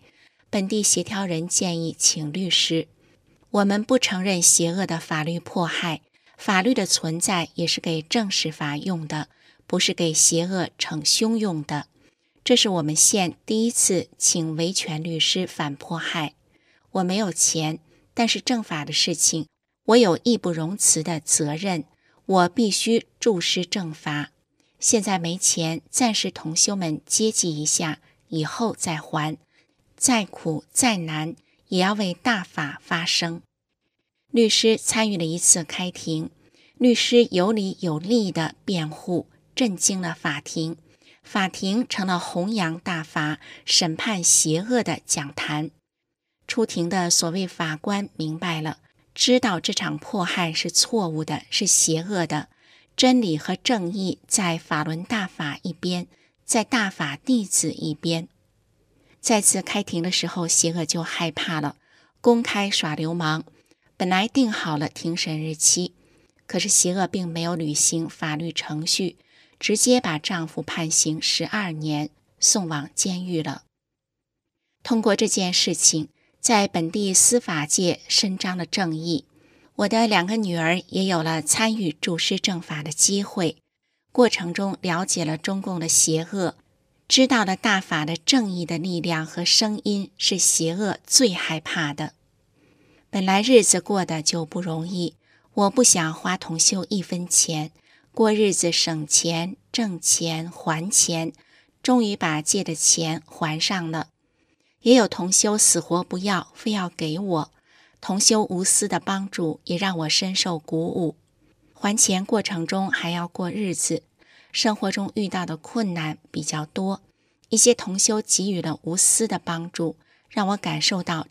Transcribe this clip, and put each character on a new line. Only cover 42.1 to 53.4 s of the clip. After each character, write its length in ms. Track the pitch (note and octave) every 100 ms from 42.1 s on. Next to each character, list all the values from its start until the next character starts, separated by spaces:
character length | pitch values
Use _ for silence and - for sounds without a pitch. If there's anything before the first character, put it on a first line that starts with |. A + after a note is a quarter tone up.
| F3
弘 360 | - F3+ F#3+
扬 260 | A3+ E3 E3
大 220 | - E3
法、 360 | D3+ E3 D3+ D#3+ - - -
审 280 | - E3
判 300 | D#3+ A#3 G3
邪 360 | E3+ - D#3+ D#3+
恶 220 | A3 B3
的 180 | F#3+ D3+
讲 300 | - - C#3+
坛。 360 | - - D3+ D#3 - _ _ _ _ _ _ -
出 160 | -
庭 240 | A3 F#3 E3+
的 220 | F#3+ F3
所 200 | - E3+
谓 160 | F#3 F#3
法 300 | - E3 D#3
官 320 | G#3 G3+ G3+ -
明 220 | D#3 D#3+
白 240 | F#3 D#3+
了， 160 | D#3 - _ _ _ -
知 180 | - B3
道 220 | A#3 E3+
这 140 | -
场 240 | G3 E3+ D3+
迫 260 | - G#3
害 260 | F3 F#3+ E3
是 200 | D#3 F3
错 360 | - - A3+ F3
误 160 | D#3
的， 200 | D#3 D3+ -
是 160 | - F#3+
邪 340 | - - D#3+
恶 260 | F3+ F#3+ D#3+
的， 220 | D3+ - _ _ _ _ -
真 240 | B3+ B3+
理 160 | G3+
和 180 | D#3